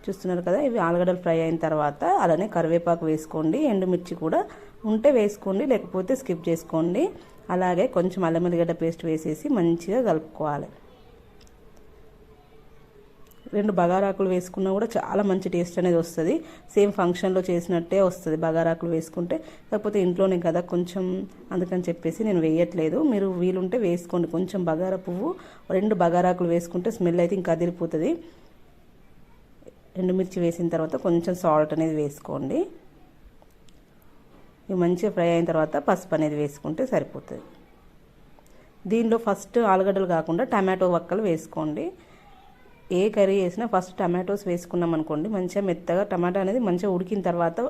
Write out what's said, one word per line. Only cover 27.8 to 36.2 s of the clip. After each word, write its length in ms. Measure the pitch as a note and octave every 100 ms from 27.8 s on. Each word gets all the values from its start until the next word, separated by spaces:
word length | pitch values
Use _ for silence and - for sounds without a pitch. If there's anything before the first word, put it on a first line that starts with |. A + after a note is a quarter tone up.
| E3 D#3 G3 E4+ - - - - - - - - - - - - - - - - - F#3
ఎండుమిర్చి 380 | F#3 F#3 F#3 F#3
వేసిన 240 | E3+ E3+ E3+
తర్వాత 220 | E3 D#3+ - G3
కొంచెం 280 | E3+ E3+ F3+
సాల్ట్ 300 | E3+ D3+ D3+ D#3+
అనేది 200 | D#3+ D#3
వేసుకోండి. 580 | D3 D3 - C#3 C3+ C4+ G4 - - - - - - - - - - - - - - - - - - - -
ఇవి 100 | F#3
మంచిగా 260 | E3+ F3 G#3 F#3
ఫ్రై 100 | E3+
అయిన 120 | E3+ E3
తర్వాత 260 | D#3+ D#3 D3+ C#3+
పసుపు 260 | F#3 -
అనేది 180 | D#3